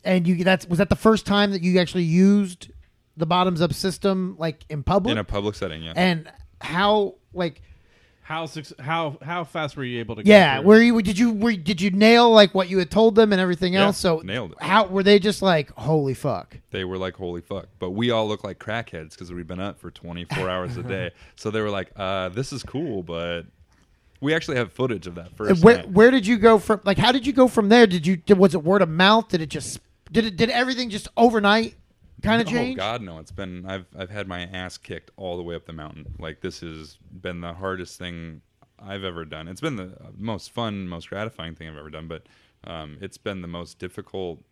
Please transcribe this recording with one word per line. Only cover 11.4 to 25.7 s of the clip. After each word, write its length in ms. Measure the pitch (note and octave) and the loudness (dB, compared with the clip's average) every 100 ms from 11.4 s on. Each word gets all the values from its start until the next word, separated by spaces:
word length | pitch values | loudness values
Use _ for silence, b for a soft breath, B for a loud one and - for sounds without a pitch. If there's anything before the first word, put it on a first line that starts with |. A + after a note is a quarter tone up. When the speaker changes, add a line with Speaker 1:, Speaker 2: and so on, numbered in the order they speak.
| A#3 | -2
Speaker 1:
did 280 | G3+ D3+ F3+ | -2 -4 -2
you 100 | G3 | 0
nail, 400 | F#3+ G#3+ A#3 A#3+ | 4 6 8 8
like, 220 | A3 G3+ | 8 6
what 140 | F#3+ F3+ | 4 -2
you 80 | F#3+ | -2
had 120 | F3 | 0
told 240 | G3 A3+ | 2 4
them 180 | G#3 G#3+ | 6 4
and 80 | F#3+ | 2
everything 320 | F#3 F3 F3+ | 0 -2 0
Speaker 2:
Yeah, 140 | F#3+ G3+ | 2 2
Speaker 1:
else? 100 | G3 | 2
So 240 | F#3 D#3+ | 0 0
Speaker 2:
nailed 280 | E3 A#2 F#2 | -4 -8 -8
it. 80 | - | -10
Speaker 1:
how 240 | D3+ G3+ | 0 2
were 180 | G3 F#3+ | 2 2
they 160 | G3 G#3 | 4 4
just 220 | G3+ - | 4 0
like, 300 | F#3+ D#3+ C#3+ | 2 0 -2
"Holy 420 | - C#3+ D#3 C#3 | -6 -2 0 0
fuck"? 440 | B2+ C#3+ G2 - - _ | -4 -4 -6 -8 -20 _
Speaker 2:
They 140 | G2 | -8
were 120 | F#2 F#2 | -6 -6
like, 180 | F#2 F2+ | -8 -8
"Holy 240 | F#2 F2 | -10 -10
fuck." 260 | - G2 - _ | -10 -14 -14 _
But 120 | F#2 | -8
we 200 | G2 A#2+ | -2 0
all 160 | A2+ G#2+ | 0 -2
look 160 | G#2+ | -6
like 160 | G2+ F#2 | -10 -14
crackheads 580 | - A2+ A2+ E2 D#2 - | -10 -10 -10 -16 -16 -18
'cause 160 | F2 | -14
we've 140 | F2 E2 | -14 -12
been 120 | F2+ | -10
up 200 | G2 - | -10 -12
for 100 | F2 | -20
twenty-four 560 | - E2+ E2+ E2+ - F#2 | -18 -14 -14 -10 -6 -6
hours 280 | F#2 F2+ A#2+ | -6 -8 -10
a 60 | |
day. 280 | - F#2+ F2+ _ | -8 -8 -8 _
Speaker 1:
<laughs> 120 | - | -20
Speaker 2:
So 140 | _ A2 | _ -8
they 80 | G#2+ | -6
were 120 | G#2+ | -4
like, 200 | G2 F#2 | -6 -10
"Uh, 340 | - F#2+ F#2+ F#2 | -10 -6 -6 -6
this 240 | F#2+ C3+ | -8 -10
is 80 | C3 | -12
cool, 380 | - C3 D#3+ G2+ | -10 -8 -6 -8
but," 400 | E2+ E2 E2+ E2+ E2 _ _ _ _ _ _ _ | -8 -8 -6 -8 -12 _ _ _ _ _ _ _
we 120 | C#3 | -4
actually 240 | D#3+ E3 C3 | -4 -2 -4
have 140 | G#2 | -4
footage 360 | - B2+ G#2 F2+ | -4 -4 -4 -8
of 80 | |
that 200 | E2+ E2+ | -16 -18
first 280 | - G#2+ F#3 | -8 0 8
Speaker 1:
Where, 140 | G3 | 8